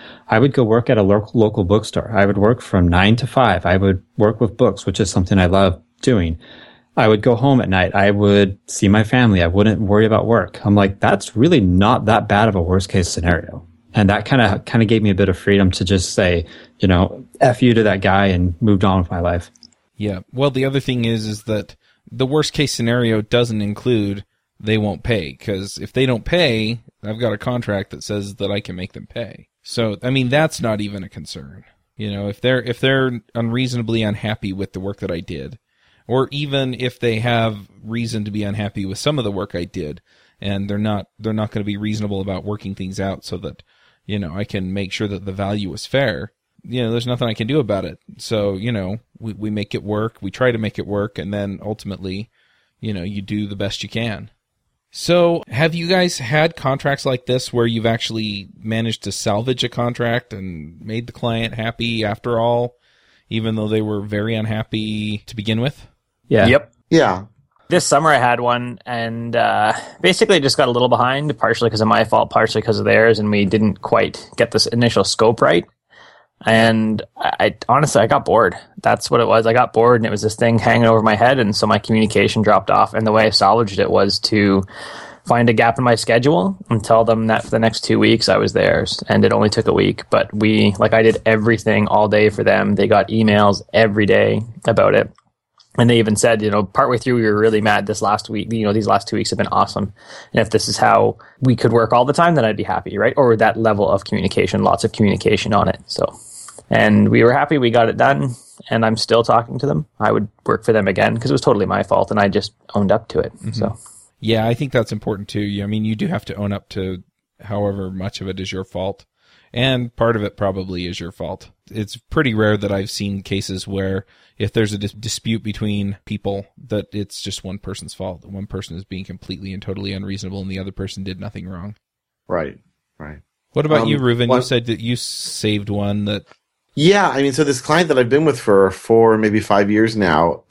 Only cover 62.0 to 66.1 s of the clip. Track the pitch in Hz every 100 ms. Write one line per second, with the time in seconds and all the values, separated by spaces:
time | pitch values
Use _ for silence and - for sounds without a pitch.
62 | 107 104 123 117 117 120 120 _ _ _
63 | _ _ - 110 110 110 107 110 107 104
64 | 104 104 110 113 107 110 110 110 107 107
65 | 107 104 - 113 104 110 127 - - _
66 | _